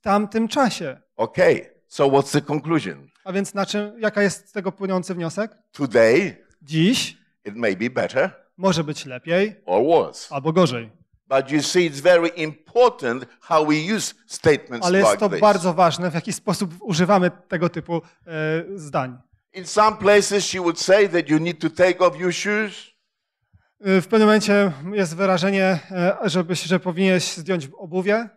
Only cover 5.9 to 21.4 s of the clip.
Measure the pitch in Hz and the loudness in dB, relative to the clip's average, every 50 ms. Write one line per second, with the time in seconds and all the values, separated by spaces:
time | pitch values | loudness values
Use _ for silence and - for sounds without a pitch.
5.9 | 202 120 113 113 120 160 202 156 92 _ _ _ _ _ _ 139 156 160 165 196 | 4 6 6 6 6 4 2 0 -6 _ _ _ _ _ _ -6 -2 2 2 2
6.9 | 262 - - - - _ _ _ _ _ _ 104 101 117 120 107 98 92 110 123 | 2 0 -4 -6 -10 _ _ _ _ _ _ -16 -10 -4 -2 -2 -2 -2 -4 -4
7.9 | 127 120 113 - - 131 156 190 - _ _ _ _ - 180 190 175 160 160 147 | -4 -4 -6 -2 -2 -2 -2 -2 -4 _ _ _ _ -2 0 0 0 0 -2 -6
8.9 | 147 - - 139 127 123 _ 160 170 185 202 214 208 _ _ 180 - 170 123 151 | -8 -12 -12 -14 -16 -16 _ -2 0 0 0 -2 -4 _ _ 0 0 2 4 4
9.9 | 170 151 101 76 - - - - 147 143 135 160 160 190 180 135 123 120 113 113 | 4 2 2 0 -8 -16 -18 -10 -10 -6 -4 0 2 2 2 2 0 -6 -10 -14
10.9 | _ _ _ _ _ _ _ _ 135 135 131 123 143 151 139 - - 180 180 165 | _ _ _ _ _ _ _ _ 0 0 0 0 -2 -2 -2 0 2 2 2 0
11.9 | 143 139 139 180 180 170 170 170 - 175 156 156 147 _ _ _ _ 240 247 247 | -2 0 4 4 4 6 4 0 -4 -4 -8 -8 -8 _ _ _ _ 4 4 4
12.9 | 247 - 147 120 117 131 120 _ _ _ _ - 170 156 156 151 151 156 156 180 | 2 0 -4 -4 -4 -4 -8 _ _ _ _ 0 0 2 2 2 0 0 0 -2
13.9 | 220 202 143 - - _ _ _ - - - 165 147 123 - - 127 117 185 175 | -4 -4 -4 -8 -12 _ _ _ -16 -2 2 2 2 2 0 -10 -8 -4 -2 0
14.9 | 180 196 202 220 202 202 220 196 190 175 214 214 202 185 165 185 165 170 185 170 | 2 4 4 4 2 2 0 -2 0 4 4 4 4 4 0 -2 2 2 2 2
15.9 | 143 - 180 180 147 170 - 226 180 - _ - 180 - 208 170 160 185 - 233 | 2 0 -6 -4 -4 -6 -8 -8 -10 -8 _ -6 -4 -4 -4 -8 -8 -12 -8 -6
16.9 | 175 151 180 170 208 190 180 180 175 - _ _ 190 165 175 170 - 165 - - | 0 0 2 4 4 4 2 0 -2 -4 _ _ -6 -2 -2 -2 -4 -6 -8 -6
17.9 | 170 165 - _ _ _ _ 170 165 156 156 156 160 165 170 180 196 196 151 147 | -6 -6 -6 _ _ _ _ -12 -8 -6 -4 -4 -4 -4 -6 -8 -14 -14 -14 -6
18.9 | 135 156 131 127 123 127 _ _ _ _ _ _ _ 185 180 - - 208 214 220 | -4 -4 -4 -4 -10 -16 _ _ _ _ _ _ _ -16 -14 -4 0 2 2 2
19.9 | 208 - 202 196 208 208 196 - 196 202 - - - 190 180 170 165 - - - | 2 2 4 6 6 6 4 2 -2 -2 -2 -2 -6 -4 -2 -4 -4 -2 2 4
20.9 | 190 208 202 196 160 175 160 143 156 156 | 4 4 4 2 2 -2 0 2 0 0